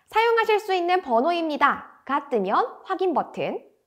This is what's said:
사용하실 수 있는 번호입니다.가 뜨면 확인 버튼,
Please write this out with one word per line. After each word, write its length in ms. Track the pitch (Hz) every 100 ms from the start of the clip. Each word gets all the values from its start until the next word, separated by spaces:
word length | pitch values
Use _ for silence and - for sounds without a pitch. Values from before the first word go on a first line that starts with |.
| _
사용하실 540 | - 453 466 440 415
수 140 | 415
있는 280 | 381 339 359
번호입니다.가 1300 | 359 226 285 349 330 285 285 202 - - - 277 285
뜨면 500 | 233 190 262 453 -
확인 300 | - 381 370
버튼, 540 | 254 180 - 156 370 - _